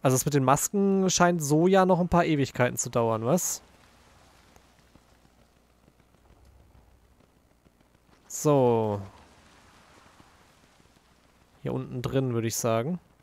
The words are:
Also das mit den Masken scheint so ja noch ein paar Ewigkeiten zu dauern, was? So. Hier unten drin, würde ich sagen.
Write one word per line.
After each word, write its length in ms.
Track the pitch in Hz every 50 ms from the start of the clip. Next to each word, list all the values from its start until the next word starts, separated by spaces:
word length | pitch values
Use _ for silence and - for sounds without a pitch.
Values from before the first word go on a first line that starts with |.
| -
Also 80 | 135 131
das 100 | 131 -
mit 100 | 156 139
den 100 | 147 131
Masken 680 | 127 139 143 - - - 202 196 196 196 190 190 185
scheint 320 | 170 - 180 175 175 175 151
so 240 | 139 147 151 165
ja 180 | 185 190 190 185
noch 140 | 185 190 165
ein 100 | 180 175
paar 160 | - 175 170
Ewigkeiten 520 | 160 160 143 135 - - - 127 123 123
zu 140 | 117 - 123
dauern, 340 | 117 123 117 113 113 110 113
was? 360 | 117 147 180 - - - - - _ _ _ _ _ _ _ _ _ _ _ _ _ _ _ _ _ _ - _ _ _ _ _ _ _ - _ _ _ _ _ _ _ _ _ _ _ _ _ _ _ _ _ _ _ _ _ _ _ _ _ _ - _ _ - _ _ - _ _ - _ _ _ _ _ _ _ _ _ _ _ _ _ _ _ _ _ _ _ _ _ _ _ _ _ _ _ _ _ _
So. 760 | - - - 151 147 139 127 123 117 113 110 107 104 101 98 98 - - - - - - _ - _ - _ - _ - _ _ _ - _ - _ _ - _ _ _ _ _ _ _ _ _ _ _ _ _ _ _ _ _ _ _ _ _ _ _ _ _ _ _ _
Hier 100 | 135 127
unten 280 | 131 131 - - 127 120
drin, 320 | 127 123 135 135 127 120
würde 120 | 117 113
ich 80 | 113 110
sagen. 460 | - - 120 113 113 117 143 180 175 _ _ _ _